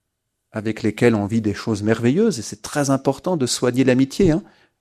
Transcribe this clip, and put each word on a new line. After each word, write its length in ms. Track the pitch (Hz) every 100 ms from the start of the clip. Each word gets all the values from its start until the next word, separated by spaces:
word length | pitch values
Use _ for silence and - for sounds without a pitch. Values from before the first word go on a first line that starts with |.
| _ _ _ _ _
avec 300 | 110 104 110
lesquels 320 | 110 104 120
on 120 | 110 101
vit 140 | 113
des 140 | 104
choses 280 | 98 - 104
merveilleuses, 560 | 104 110 117 156 226 127
et 40 |
c'est 200 | - 101
très 280 | - 151 139
important 460 | 135 139 135 180 156
de 100 | 123
soigner 380 | - 127 120
l'amitié, 460 | 131 123 135 - 190
hein. 120 | 156 - _ _ _